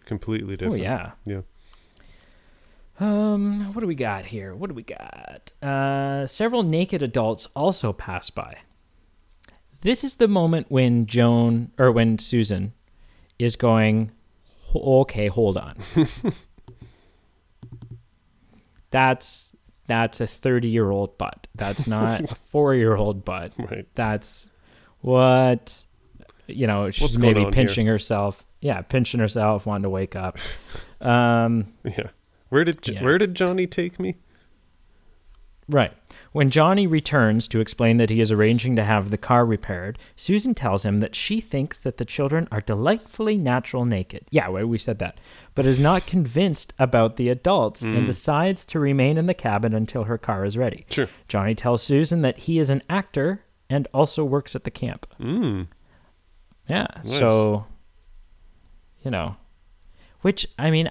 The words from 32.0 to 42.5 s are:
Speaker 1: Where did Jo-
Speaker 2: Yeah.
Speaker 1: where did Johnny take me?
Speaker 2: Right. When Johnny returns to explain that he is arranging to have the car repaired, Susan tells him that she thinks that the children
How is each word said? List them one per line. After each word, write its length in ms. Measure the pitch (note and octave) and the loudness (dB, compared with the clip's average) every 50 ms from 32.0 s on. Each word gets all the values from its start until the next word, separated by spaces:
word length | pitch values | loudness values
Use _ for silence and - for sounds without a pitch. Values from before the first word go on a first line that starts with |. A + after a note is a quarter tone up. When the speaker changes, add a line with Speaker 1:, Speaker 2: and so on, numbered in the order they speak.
| - - - _ _ _ _ _ _ - | -10 -12 -14 _ _ _ _ _ _ 0
Speaker 1:
Where 120 | B2 C#3+ | 2 2
did 180 | E3 E3+ D#3+ - | 2 2 0 -4
Jo- 120 | - - | -6 -8
Speaker 2:
Yeah. 100 | G#2+ F#2+ | -6 -2
Speaker 1:
where 160 | A#2 C3 D#3 F#3 | 2 2 2 2
did 160 | G#3+ F#3 F3+ | 2 0 0
Johnny 320 | - F#3 F3+ F3+ F#3 F#3 | 0 0 0 0 -2 -2
take 320 | F3 - - F3 F3+ F3+ - | -2 -4 -4 -6 -4 -6 -6
me? 200 | F#3 F#2 - - _ _ _ _ _ _ _ _ _ _ _ _ _ _ _ _ _ - - _ _ - - - - - _ _ _ - | -6 -6 -8 -10 _ _ _ _ _ _ _ _ _ _ _ _ _ _ _ _ _ -20 -20 _ _ -20 -20 -20 -20 -20 _ _ _ 0
Speaker 2:
Right. 240 | D3 C#3 A2+ - - - _ - - - - - | 2 2 2 2 -2 -10 _ -20 -20 -20 -18 -6
When 180 | - D3+ C#3+ C3+ | -2 0 2 4
Johnny 380 | B2 D#3 D#3 E3+ F#3+ G3+ G3+ | 4 4 6 6 4 4 2
returns 640 | F3 D#3+ D3+ - - D3+ C#3+ A#2 A2 G#2+ A#2 A#2 - | 2 2 0 0 2 2 4 4 4 4 2 0 0
to 100 | - A2 | -2 -2
explain 380 | A2 - - - A#2+ A2+ A#2 | -2 -2 -2 2 4 4 6
that 120 | A#2+ A#2 G#2+ | 4 4 4
he 120 | A2 A2+ | 4 2
is 100 | A2+ G#2+ | 2 4
arranging 460 | A2 G#2 G#2+ A2 A#2 A#2+ A2 B2+ B2 | 4 4 4 4 4 2 0 0 0
to 80 | A2+ G#2+ | 0 2
have 260 | G#2 A2 G#2 F#2+ G2+ | 2 2 2 0 0
the 80 | G#2 - | -4 -4
car 260 | - - B2 A#2+ A#2+ | 0 2 4 4 4
repaired, 540 | A#2 A2 G2+ - - G2 F2+ F3+ G3+ A3+ - - - _ | 2 0 -2 -4 -6 -8 -8 -8 -10 -12 -14 -18 -20 _
Susan 400 | - - - G3 G#3 G#3 C4 A3 | -8 -2 0 0 0 0 -2 -2
tells 300 | - - G#2 F#2+ G2 G2 | -2 -2 -2 0 0 0
him 160 | G#2 G2+ G#2 | 0 0 0
that 160 | G#2+ - - | 0 -2 -4
she 240 | - - - G#3 A3+ | -6 -6 -4 -4 -4
thinks 360 | A3 - - C3+ C#3 D3+ - - | -4 -4 -4 -4 -4 -4 -6 -8
that 180 | - C3+ - | -8 -6 -6
the 80 | - A#2+ | -6 -8
children 420 | - - - C#3+ C#3 D3+ E3 E3+ - | -6 -4 -2 -2 0 0 -2 -2 -2